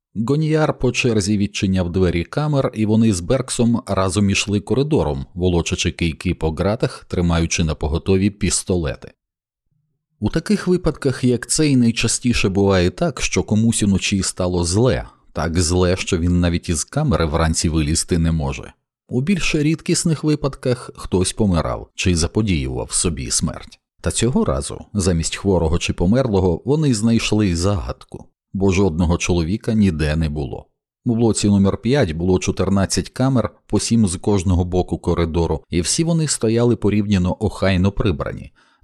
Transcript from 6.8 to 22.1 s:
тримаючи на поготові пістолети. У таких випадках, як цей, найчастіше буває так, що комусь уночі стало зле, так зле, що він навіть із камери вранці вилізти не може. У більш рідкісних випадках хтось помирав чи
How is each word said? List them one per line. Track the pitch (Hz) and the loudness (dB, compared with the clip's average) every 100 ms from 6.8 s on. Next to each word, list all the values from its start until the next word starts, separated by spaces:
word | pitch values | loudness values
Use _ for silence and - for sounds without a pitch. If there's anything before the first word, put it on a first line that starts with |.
| 143 - - | -4 -6 -6
тримаючи | 98 87 82 82 - | -2 2 2 0 0
на | 80 76 | -2 -2
поготові | 78 85 - 95 101 | -2 -2 0 2 2
пістолети. | - 90 - - 90 73 62 - _ _ _ _ _ _ _ _ _ _ - | 0 -2 -2 -2 -2 -2 -6 -14 _ _ _ _ _ _ _ _ _ _ -4
У | 104 | -2
таких | 165 165 202 180 | -2 0 -2 2
випадках, | 180 170 147 135 127 | 0 0 -2 -2 0
як | 123 120 - | 0 0 -2
цей, | - 151 131 | 0 2 4
найчастіше | 117 113 113 - 123 113 110 | 4 2 -2 -2 0 0 0
буває | 95 98 95 90 | 2 4 4 2
так, | - 170 - | 0 -4 -2
що | - 95 | -2 -2
комусь | - 107 117 - | 0 2 2 2
уночі | 104 95 - 98 | 2 0 0 -2
стало | 90 - 90 90 | -2 -4 -2 0
зле, | 85 95 127 64 - _ _ | 0 2 2 0 -6 _ _
так | - 82 82 | -6 -4 0
зле, | 80 90 90 92 | 0 2 2 0
що | - 90 | -2 -2
він | 87 87 | 2 2
навіть | 87 85 - | 2 0 -2
із | 80 | -4
камери | - 139 151 - 82 | -4 -2 0 0 0
вранці | 78 82 82 85 | 0 0 0 0
вилізти | 80 73 82 - 85 | 0 0 -2 0 0
не | 82 | 0
може. | 80 69 69 - - _ _ - | 0 -4 -8 -12 -20 _ _ -6
У | 127 | -4
більш | 139 190 - 156 | 0 -2 0 0
рідкісних | 151 160 - 113 170 151 | 0 -2 -2 -2 0 0
випадках | 151 151 139 - 131 127 - - | 0 -2 -2 -4 -4 -4 -6 -14
хтось | - 92 92 | -2 0 0
помирав | - 104 82 67 57 - - | 0 0 2 0 -6 -10 -4
чи | 95 | 0